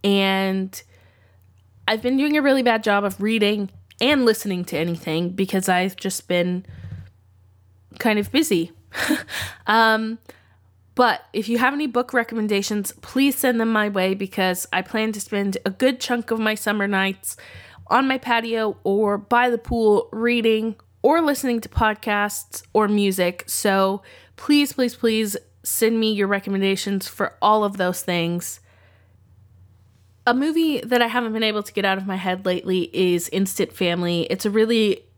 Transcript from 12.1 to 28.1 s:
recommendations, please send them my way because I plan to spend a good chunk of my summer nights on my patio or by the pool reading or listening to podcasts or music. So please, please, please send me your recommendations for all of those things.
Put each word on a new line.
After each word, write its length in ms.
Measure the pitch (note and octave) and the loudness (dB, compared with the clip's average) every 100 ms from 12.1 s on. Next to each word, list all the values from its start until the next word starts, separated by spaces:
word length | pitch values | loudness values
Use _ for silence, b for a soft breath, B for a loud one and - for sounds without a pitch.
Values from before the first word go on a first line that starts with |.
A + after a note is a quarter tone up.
recommendations, 760 | B3+ A#3 A3+ G#3+ G3+ G3+ G#3 G3 - | -2 -2 -4 -2 -2 -2 -4 -6 -12
please 340 | - B3+ C#4 C4 | -6 0 2 2
send 240 | B3+ A#3 | 0 0
them 120 | A3+ | 0
my 180 | A3 G#3 | 0 0
way 240 | G3+ F#3 | 0 0
because 540 | F#3+ F#3+ - F#3 F3+ - | -2 -4 -2 -2 -2 -4
I 100 | F#3 | -4
plan 300 | F#3+ A3 A3 | -2 -4 -4
to 80 | G#3+ | -4
spend 360 | - G#3 G3+ F#3+ G3 | -6 -4 -2 -4 -6
a 60 | |
good 280 | F#3+ B3+ C4 | 0 0 0
chunk 300 | - A#3+ A3+ | -4 -4 -2
of 100 | A3+ | -2
my 160 | G#3+ G#3+ | -2 -2
summer 320 | - G#3 G3+ | -2 -2 0
nights 480 | G3 F#3+ F#3+ - - B B B B - | 0 0 -4 -10 -14 B B B B 0
on 200 | A#3+ C4+ | 0 2
my 100 | C4 | -2
patio 600 | B3 A#3 A3+ A3+ A3 G3 | 0 -2 0 -2 -2 -2
or 340 | - G3 G#3+ G3+ | -2 0 0 -2
by 320 | G3+ A#3+ B3 | 0 2 4
the 80 | A#3 | 0
pool 520 | - A#3 A3 G#3 - | -2 2 4 4 2
reading 640 | A3 A#3 A#3+ A3+ A3 A3 G#3 _ _ | -2 0 2 2 2 -2 -8 _ _
or 200 | C4+ D#4+ | 4 4
listening 400 | D#4 C#4 C4 A#3 | 2 0 -2 -2
to 80 | - | -4
podcasts 960 | - A3 G#3+ - G#3 G#3 - - - - | 0 0 0 -2 -2 -2 -4 -12 -16 -2
or 140 | G#3+ G#3 | 2 2
music. 560 | G#3 G3+ F#3 F3+ F3+ - | 2 2 2 0 -2 -8
So 560 | - G#3 G3 F#3+ G3 B B B - | -2 2 2 2 -2 B B B -12
please, 380 | - D4 C#4+ | 2 2 2
please, 220 | - B3 - | 0 -2 0
please 400 | A#3 A3 G#3+ G3+ _ _ | 0 0 -2 -6 _ _
send 360 | - - A3 A3+ | -8 0 2 2
me 140 | A3 | 0
your 140 | G#3 G3 | 0 0
recommendations 800 | G3+ G3 G3 G3 G3 G3+ G3 - | -2 -2 -2 0 0 -2 -4 -6
for 300 | - G3+ - | -4 -6 0
all 220 | G#3 G#3+ | 4 4
of 140 | G3+ G3 | 2 0
those 260 | F3+ F3+ | -2 -2
things. 560 | - | -4